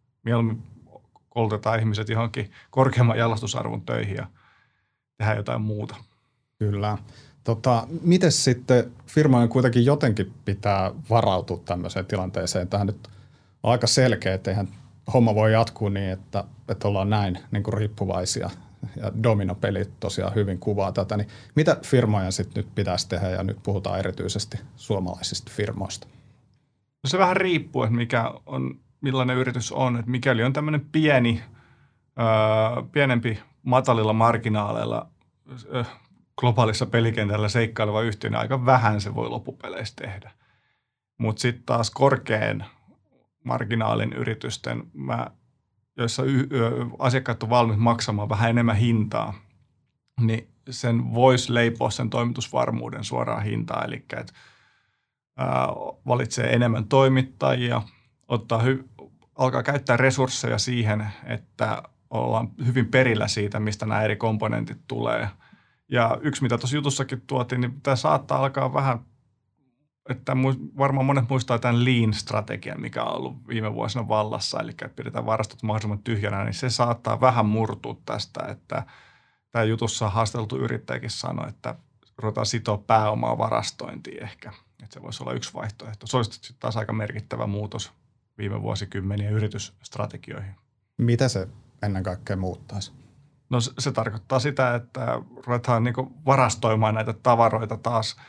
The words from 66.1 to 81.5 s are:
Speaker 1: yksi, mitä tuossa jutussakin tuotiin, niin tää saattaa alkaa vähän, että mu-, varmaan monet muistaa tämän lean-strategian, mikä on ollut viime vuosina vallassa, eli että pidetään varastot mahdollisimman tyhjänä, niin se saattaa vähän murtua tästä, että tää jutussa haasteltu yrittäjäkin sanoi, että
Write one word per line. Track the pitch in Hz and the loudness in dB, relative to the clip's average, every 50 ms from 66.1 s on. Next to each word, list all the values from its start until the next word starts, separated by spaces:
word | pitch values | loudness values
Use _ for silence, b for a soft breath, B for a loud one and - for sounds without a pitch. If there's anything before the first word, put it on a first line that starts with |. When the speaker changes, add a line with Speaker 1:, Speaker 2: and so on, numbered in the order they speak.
| 123 110 | 2 0
Speaker 1:
yksi, | - 151 - - 143 | -2 -4 -2 0 0
mitä | 117 120 117 | 0 0 0
tuossa | - 123 131 | -2 -2 -4
jutussakin | 151 143 147 131 - 135 - - 117 - | -2 -2 -2 -2 -2 -4 -6 -6 -10 -8
tuotiin, | - 143 127 123 - 127 123 | -4 -4 -2 -2 -2 -2 -2
niin | 123 120 - - | -2 -4 -4 -4
tää | - 143 135 | 0 0 0
saattaa | - - 151 151 139 - - 143 135 | 2 2 2 2 2 0 0 -2 0
alkaa | 135 139 139 139 135 131 127 | 0 0 0 -2 -2 0 0
vähän, | 143 135 135 123 117 - _ _ _ _ _ _ _ _ _ _ _ _ _ _ _ _ _ _ _ _ - | 0 0 0 0 -2 -4 _ _ _ _ _ _ _ _ _ _ _ _ _ _ _ _ _ _ _ _ -10
että | 127 - - - 135 | -10 -8 -4 -2 0
mu-, | 131 131 131 135 131 - 147 - 139 | 0 2 0 0 -2 -6 -8 -2 0
varmaan | 139 139 135 135 131 | 2 2 2 2 2
monet | 135 139 139 120 113 | 2 2 2 2 0
muistaa | 135 131 - - 123 117 | 0 -2 0 0 -2 0
tämän | 120 123 120 120 123 | 2 2 2 2 4
lean-strategian, | 131 127 120 117 110 104 - - - 110 110 104 - 110 - - - - - | 4 4 4 4 2 0 -2 -4 -4 -4 -4 -4 -4 -8 -8 -8 -10 -10 -8
mikä | - - - - - | -10 -8 -6 -4 -4
on | - - | -4 -4
ollut | - - - - - - - | -6 -6 -8 -10 -12 -12 -6
viime | 120 113 110 107 110 | -6 -4 -4 -4 -4
vuosina | 113 113 113 104 123 113 - | -4 -4 -4 -4 -4 -2 0
vallassa, | 110 107 107 107 113 - - - - - | 0 0 0 0 -2 -4 -4 -4 -4 -4
eli | - - | -6 -6
että | - - - - | -8 -12 -12 -14
pidetään | - - - - - 117 117 | -12 -12 -12 -8 -6 -6 -2
varastot | 110 110 110 107 104 - - - | 0 0 0 -2 -4 -6 -8 -4
mahdollisimman | 107 107 110 104 107 104 104 | -4 -4 -2 -2 -4 -6 -6
tyhjänä, | - - 113 104 101 101 101 98 104 | -4 -4 -4 -2 -2 -2 -4 -4 -4
niin | 110 107 | -4 -6
se | - - 127 | -4 -4 -4
saattaa | 113 - 123 120 120 120 - 113 110 110 | 0 0 0 0 0 -2 -2 -4 -2 4
vähän | 127 127 120 120 110 | 4 4 4 4 2
murtua | 107 107 110 113 104 104 107 - 117 113 - - | 2 2 0 0 -2 -4 -8 -10 -12 -12 -12 -10
tästä, | - 113 110 - - - - - - | -8 -8 -8 -8 -8 -8 -8 -8 -8
että | - - _ - - - - b b b b b b b b b b b b _ | -10 -12 _ -8 -6 -6 -8 b b b b b b b b b b b b _
tää | - 117 113 | -2 0 2
jutussa | 110 113 110 117 110 - - 120 107 | 2 0 0 -2 -2 -2 -2 -2 -2
haasteltu | 95 113 113 107 - 120 110 104 127 135 | 0 0 0 0 -2 -6 -6 -6 -4 -4
yrittäjäkin | 127 113 120 113 - - - 123 - - | -4 -4 -4 -6 -6 -8 -8 -8 -8 -8
sanoi, | - - - - 50 50 - | -10 -8 -8 -8 -8 -8 -8
että | - | -10